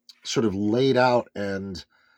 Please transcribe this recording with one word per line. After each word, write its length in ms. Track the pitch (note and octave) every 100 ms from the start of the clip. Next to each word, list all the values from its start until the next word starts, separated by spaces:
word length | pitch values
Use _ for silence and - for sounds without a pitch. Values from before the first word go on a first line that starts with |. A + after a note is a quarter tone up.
| - _ -
sort 200 | C#3 A2
of 100 | F#2+
laid 420 | G#2 A#2+ C3+ B2
out 320 | B2+ B2 - G2+
and, 500 | G2+ G2 G2 F2 - _ _